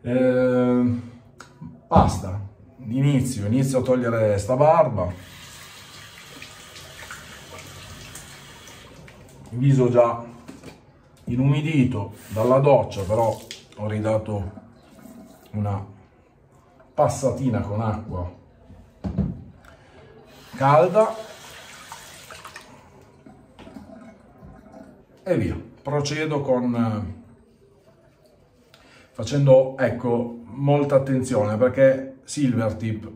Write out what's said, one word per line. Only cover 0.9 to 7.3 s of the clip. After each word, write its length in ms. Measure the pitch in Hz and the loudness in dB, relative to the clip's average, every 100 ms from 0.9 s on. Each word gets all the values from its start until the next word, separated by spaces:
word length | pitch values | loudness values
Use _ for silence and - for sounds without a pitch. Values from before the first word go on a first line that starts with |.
| 247 - - - _ - - - - - | -2 -8 -20 -20 _ -20 -20 -20 -20 2
basta, 540 | 165 - 92 98 98 - - - - 117 | 2 2 -2 -8 -10 -12 -20 -20 -18 -8
inizio, 600 | 127 143 139 110 104 101 | -2 2 2 -2 -4 -2
inizio 340 | 127 135 131 | 0 0 -2
a 20 | |
togliere 560 | 127 127 120 113 107 101 | 0 0 0 0 0 0
sta 180 | 101 131 | -2 2
barba. 560 | 151 165 143 104 87 87 - - - - - - - - - - - - - - - - - - - - - | 4 6 2 0 -6 -8 -18 -20 -20 -20 -20 -20 -20 -20 -20 -20 -20 -20 -20 -20 -20 -20 -20 -20 -18 -18 -18